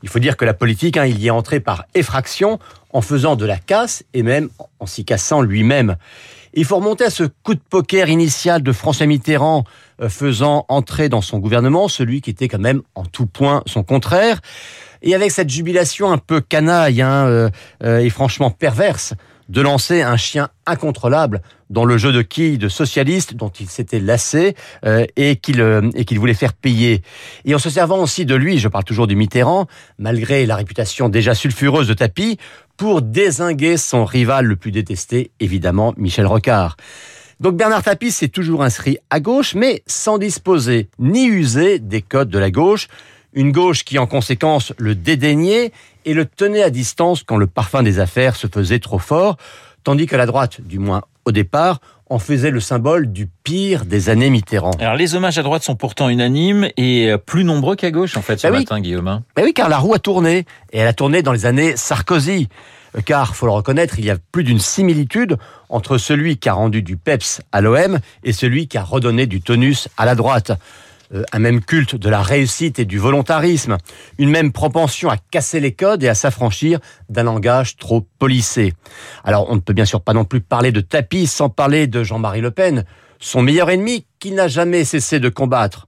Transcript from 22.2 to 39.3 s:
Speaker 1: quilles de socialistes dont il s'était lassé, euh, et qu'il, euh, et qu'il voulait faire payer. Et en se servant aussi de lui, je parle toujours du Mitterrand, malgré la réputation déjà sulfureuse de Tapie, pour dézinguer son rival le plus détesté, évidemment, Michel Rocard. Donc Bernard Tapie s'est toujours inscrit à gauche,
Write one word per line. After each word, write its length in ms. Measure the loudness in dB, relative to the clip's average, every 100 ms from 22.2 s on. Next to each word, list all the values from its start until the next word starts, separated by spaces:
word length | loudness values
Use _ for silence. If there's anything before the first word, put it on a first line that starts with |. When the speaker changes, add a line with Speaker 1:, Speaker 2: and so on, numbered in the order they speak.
Speaker 1:
quilles 340 | 0 0 0 0
de 100 | -2
socialistes 680 | -2 -2 0 0 0 -4 -8
dont 140 | -10
il 200 | -10 -14
s'était 300 | -10 -6 -2
lassé, 560 | 0 0 0 0 0 -2 -16 -6 0
euh, 200 | 2 0 0
et 180 | 0 0
qu'il, 260 | 0 2
euh, 260 | 4 4 2
et 100 | -2 -2
qu'il 120 | 0
voulait 160 | 0
faire 200 | 2 0
payer. 500 | -2 0 2 2 0 -2 -20 -20 -10
Et 100 | -2
en 60 | 0
se 100 | 0
servant 300 | 0 2 2
aussi 260 | 0 -2 0
de 80 |
lui, 240 | 2 2 2
je 100 | 0
parle 180 | -2 -4
toujours 200 | -2 0
du 100 | 2
Mitterrand, 520 | 0 2 2 2 -2 -8 -20 -10
malgré 480 | -4 -2 0 0 2
la 80 | 0
réputation 540 | -4 -6 -6 -2 0
déjà 260 | 2 2 0
sulfureuse 520 | -2 0 0 2 0
de 60 |
Tapie, 460 | 0 -2 -2 -4 -4 -10 -20 _ -6
pour 280 | 0 0
dézinguer 760 | 0 0 0 0 -2 0 2 0
son 260 | 0 0
rival 440 | 0 0 2 2 2
le 80 | 0
plus 160 | -4
détesté, 580 | -4 -4 -8 -4 -4 -4 _
évidemment, 540 | -4 -2 0 0 0 0
Michel 300 | -4 0 2
Rocard. 500 | 2 2 0 0 -6 -20 -20 -20 -20 -20 _
Donc 160 | -2 2
Bernard 280 | 2 2
Tapie 280 | 0 0 -2
s'est 160 | -2 -4
toujours 340 | -2 -2 0
inscrit 340 | 0 0 -2 -4 _
à 80 | -2
gauche, 340 | 0